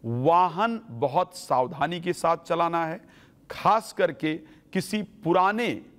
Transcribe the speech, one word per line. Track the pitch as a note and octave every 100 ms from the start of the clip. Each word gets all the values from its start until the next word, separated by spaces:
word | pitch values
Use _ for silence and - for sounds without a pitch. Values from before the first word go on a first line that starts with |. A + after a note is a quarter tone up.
वाहन | A#2 A#2+ C#3 E3+ F3+ E3 A#3 A3+ -
बहुत | A#2 C3+ D3+ F3+ -
सावधानी | - C3 B2+ D#3 D#3 F3
के | F3
साथ | E3 E3 E3
चलाना | - E3+ E3+ E3+ E3
है। | F3 - - - _ _
खास | - F3 A3 -
करके | - E3+ C#3 D#3 D#3+ - - _
किसी | F#3 - G#3+ G3+ -
पुराने | D#3+ F3+ F#3 G#3+ A#3 A#2 -